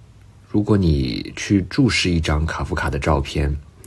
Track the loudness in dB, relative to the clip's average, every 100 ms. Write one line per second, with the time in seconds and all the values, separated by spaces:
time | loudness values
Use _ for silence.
0 | -20 -20 -20 -20 -4 -2 2 4 4 2
1 | 0 -4 -8 -10 0 2 2 2 2 2
2 | 0 0 0 0 0 -4 -6 -4 -4 -2
3 | 0 0 0 -2 -2 -4 -8 -20